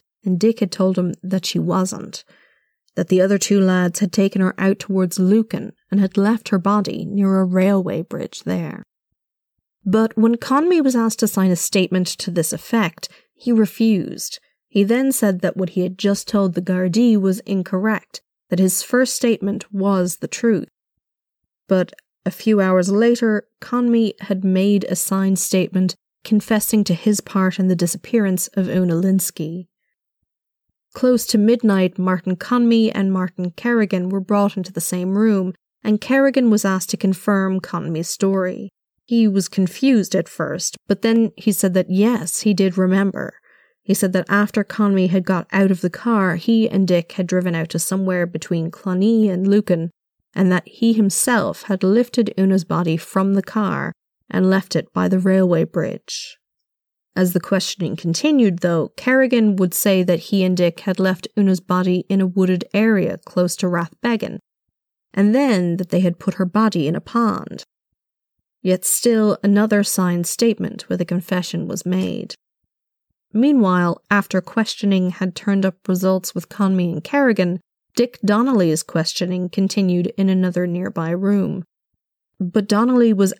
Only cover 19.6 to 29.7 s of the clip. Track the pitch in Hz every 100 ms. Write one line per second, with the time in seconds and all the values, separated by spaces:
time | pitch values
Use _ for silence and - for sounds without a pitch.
19.6 | - 202 196 190 180 - - - 233 196
20.6 | - _ _ _ _ _ _ _ _ _
21.6 | _ 185 175 - _ _ 190 - 220 208
22.6 | 190 185 180 202 233 240 233 214 - _
23.6 | - 240 247 233 220 - - 190 190 185
24.6 | 196 202 - - - 190 190 190 - 185
25.6 | 180 185 185 - _ _ - 208 - 214
26.6 | - 214 190 170 214 208 - 190 185 -
27.6 | 185 175 170 - - 233 196 180 - -
28.6 | 185 185 180 165 190 190 - - 156 175
29.6 | 175